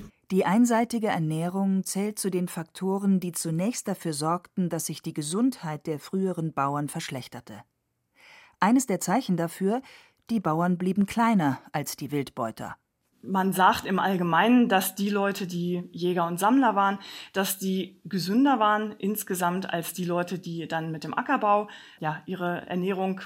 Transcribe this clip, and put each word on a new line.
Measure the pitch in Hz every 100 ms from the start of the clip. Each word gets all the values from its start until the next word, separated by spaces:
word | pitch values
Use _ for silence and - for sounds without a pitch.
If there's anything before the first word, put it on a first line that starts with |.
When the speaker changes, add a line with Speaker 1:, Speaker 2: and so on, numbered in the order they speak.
| - _ _
Speaker 1:
Die | 190 165
einseitige | 208 240 226 233 233 214
Ernährung | 170 156 156 175 190 196 190
zählt | - 190 208 214
zu | 196
den | 180 180
Faktoren, | - 160 - 185 196 202 190
die | 180
zunächst | 160 165 160 202 247 -
dafür | 185 170
sorgten, | 147 156 175 - - 175
dass | 165 -
sich | 156
die | 165
Gesundheit | 160 147 185 262 - 160 151 -
der | 147
früheren | - 190 190 175 165
Bauern | 151 139 143 147
verschlechterte. | 165 - 135 - 120 - 107 - _ _ _ _ _ - - - _
Eines | 190 262 -
der | 180
Zeichen | - 214 - 170
dafür, | 170 - 190 240 - - _ _ -
die | 226
Bauern | 160 160 175 175
blieben | 180 196 196
kleiner | 233 226 214 147 123 -
als | 156 143 -
die | 139
Wildbeuter. | 143 131 - 113 - - - _ _ _ _
Speaker 2:
Man | - 190 190
sagt | 180 185 226 -
im | 185
Allgemeinen, | 190 190 175 165 214 247 233
dass | 190 190
die | - 202
Leute, | 202 196 196 180
die | 175 175 175 180
Jäger | 175 175 180 170
und | 175
Sammler | 202 269 247 202
waren, | 196 196 - - -
dass | 196 196 -
die | 190 190 180 - 165
gesünder | 190 165 220 277 254
waren | 214 214 214
insgesamt | - 196 214 - 180 175 180 190
als | 170 165
die | - 175
Leute, | 175 175 180
die | 175 165 151
dann | 165 160
mit | 160
dem | - -
Ackerbau, | 247 262 214 208 208 - - -
ja, | 156 156 -
ihre | 185 175 175 -
Ernährung | 180 180 190 190 190